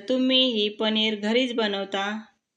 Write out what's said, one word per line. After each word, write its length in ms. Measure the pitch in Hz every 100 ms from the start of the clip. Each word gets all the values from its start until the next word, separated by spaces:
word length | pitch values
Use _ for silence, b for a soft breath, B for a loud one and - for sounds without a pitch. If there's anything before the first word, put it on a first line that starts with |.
| 202
तुम्ही 320 | 254 262 262 262
ही 160 | 220 208
पनीर 440 | 208 220 220 220 214
घरीच 340 | 208 233 262
बनवता 560 | 233 214 196 196 196 202 220 220 _ _